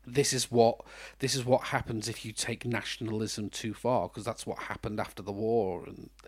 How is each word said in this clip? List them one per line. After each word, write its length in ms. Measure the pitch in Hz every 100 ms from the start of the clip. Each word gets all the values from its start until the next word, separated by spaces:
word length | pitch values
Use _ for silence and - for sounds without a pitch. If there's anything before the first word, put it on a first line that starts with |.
| 123
This 260 | 127 143
is 180 | 127 -
what, 300 | 117 117 - - - - -
this 160 | 131
is 100 | 131
what 200 | 123 123
happens 440 | - 135 - 113 110
if 160 | 110
you 80 | 113
take 320 | 107 - 113
nationalism 880 | 123 113 - - 113 110 110 - 104
too 240 | - 110
far, 340 | 104 117 123 90
'cause 160 | -
that's 220 | 101 110 -
what 120 | -
happened 380 | - - 113 107
after 220 | 101 -
the 100 | 98
war, 520 | 98 110 117 95 87 -
and 220 | - - -